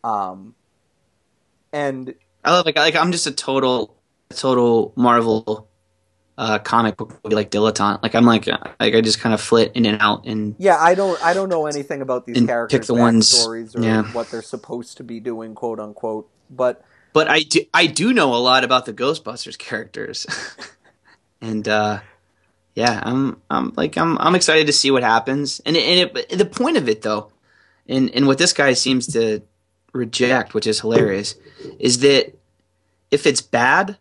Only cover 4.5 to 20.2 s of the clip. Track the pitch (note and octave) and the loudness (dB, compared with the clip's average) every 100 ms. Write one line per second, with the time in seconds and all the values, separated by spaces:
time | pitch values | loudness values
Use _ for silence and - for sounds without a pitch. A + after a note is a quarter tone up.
4.5 | B2+ A#2+ A2+ G#2 - B2 A#2 A2+ A2 A2+ | 2 4 4 0 2 4 4 2 -2 -2
5.5 | G#2+ G#2+ _ _ _ _ _ _ - A2+ | -8 -10 _ _ _ _ _ _ -8 -4
6.5 | G#2 - A#2 A2+ G2+ A2 - G#2+ G#2+ G2+ | -2 0 0 0 -2 -12 -14 -2 -2 0
7.5 | G#2 G#2+ G#2 G2+ G2+ A2+ A2 A#2+ A2 - | 0 0 2 0 0 -2 4 4 4 0
8.5 | - - - A2 A2+ A2 G#2+ A#2 G#2+ - | -4 -4 -2 2 2 2 0 0 -2 2
9.5 | A#2 G#2+ B2 A2+ G#2+ G#2 G#2+ B2 A2 G#2+ | 2 2 2 0 2 0 0 -6 -6 -6
10.5 | G#2+ F#3+ D#3+ E3+ F#3 G3 E3+ E3 F3+ F#3+ | -2 2 4 4 4 0 0 0 0 0
11.5 | E3+ D3+ D3 C#3 C#3+ C3+ B2 - A#2+ A#2+ | -2 -2 -6 -8 -8 -4 -6 -2 0 0
12.5 | A#2+ A2+ C3+ - A#2+ A#2 A2+ G#2+ - A2+ | 0 -2 -4 0 2 4 4 4 2 0
13.5 | A2+ A2+ A#2+ A2+ A2 G#2+ A#2 A2+ A2+ - | -6 -10 -4 0 0 -2 -6 -8 -10 -12
14.5 | A2+ - A#2+ A#2 - A#2+ A#2 A#2 A2+ A2 | -14 -12 -12 -12 -18 -16 -12 -10 -10 -12
15.5 | G#2+ A#2+ A2 G#2+ G#2 A2+ G#2+ - _ _ | -8 -8 -8 -12 -10 -8 -8 -10 _ _
16.5 | B2+ B2+ A#2+ _ _ _ D#3 D#3 D#3+ D3+ | -2 -2 -2 _ _ _ 0 2 0 2
17.5 | E3 - E3 F3 - G#3 A#3+ D3 A#2+ B2 | -2 0 2 2 0 0 2 2 2 2
18.5 | C3 B2 B2+ B2 G#2 B2+ D#3 - A#2+ - | 2 4 0 0 -4 -4 -4 -8 -12 -14
19.5 | - - A2 A2 A2 G#2+ - | -16 -10 -10 -10 -12 -12 -10